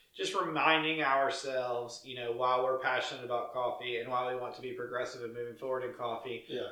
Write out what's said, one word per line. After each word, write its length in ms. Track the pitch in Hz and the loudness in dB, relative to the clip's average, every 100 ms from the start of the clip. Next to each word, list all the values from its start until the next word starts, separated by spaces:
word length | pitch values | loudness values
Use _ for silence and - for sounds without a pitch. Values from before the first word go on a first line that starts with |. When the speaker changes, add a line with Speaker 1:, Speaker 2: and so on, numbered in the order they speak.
| _ - | _ -4
Speaker 1:
just 160 | 190 | 0
reminding 680 | 196 170 156 151 160 156 160 | 0 0 4 6 6 4 2
ourselves, 1000 | 143 139 139 135 135 131 123 120 120 - | 4 4 4 0 -2 0 0 -2 -4 -8
you 100 | 131 127 | -12 -6
know, 140 | 120 | -4
why 300 | 117 127 127 | 2 4 4
we're 160 | 131 131 | 4 2
passionate 460 | 135 127 - 135 | 2 2 0 -4
about 280 | 120 120 - | -2 -2 -2
coffee 440 | 131 123 - 123 117 | -2 -2 -2 -2 -2
and 100 | 123 | 0
why 240 | 127 123 | 0 0
we 60 | 127 | -2
want 140 | 120 | -4
to 80 | - | -6
be 80 | 127 | -8
progressive 540 | 123 120 123 123 113 | -6 -4 -4 -4 -6
and 100 | 117 | -8
moving 220 | 120 120 113 | -6 -8 -6
forward 260 | 135 127 | -2 -2
in 80 | 123 | -2
coffee. 520 | 120 120 110 123 117 - | -4 -4 -4 -6 -8 -6
Speaker 2:
Yeah. 120 | 120 123 | -6 -6